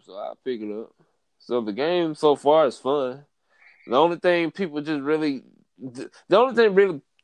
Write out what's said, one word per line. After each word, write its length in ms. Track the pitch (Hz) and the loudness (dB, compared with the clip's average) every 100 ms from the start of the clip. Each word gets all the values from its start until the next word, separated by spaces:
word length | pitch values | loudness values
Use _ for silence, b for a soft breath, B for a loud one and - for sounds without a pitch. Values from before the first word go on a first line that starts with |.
So 120 | _ 92 | _ -14
I'd 260 | - 113 | -14 -12
pick 180 | 131 120 | -10 -8
it 100 | 107 | -8
up. 200 | 104 113 _ _ _ _ _ | -10 -14 _ _ _ _ _
So 200 | - 120 | -6 -4
the 140 | 110 | -4
game 420 | 104 156 180 165 151 | -4 -2 -2 -4 0
so 220 | 151 143 | 0 2
far 300 | 143 156 143 | 2 4 2
is 100 | - | -2
fun. 480 | 131 147 127 135 143 _ _ b b b - | -4 -2 -4 -8 -18 _ _ b b b -2
The 120 | 123 | 2
only 180 | 165 175 | 2 2
thing 340 | 180 175 165 | 0 0 -2
people 300 | - 190 147 | -4 -6 -6
just 220 | 151 151 | -6 -6
really, 420 | 135 156 156 135 - _ _ _ | -2 -2 -2 -4 -10 _ _ _
the, 320 | 127 120 - b _ | -16 -14 -16 b _
the 80 | 190 | 2
only 180 | 262 220 | 4 4
thing 180 | 226 | 4
really, 280 | 190 196 151 - _ | 6 2 0 -10 _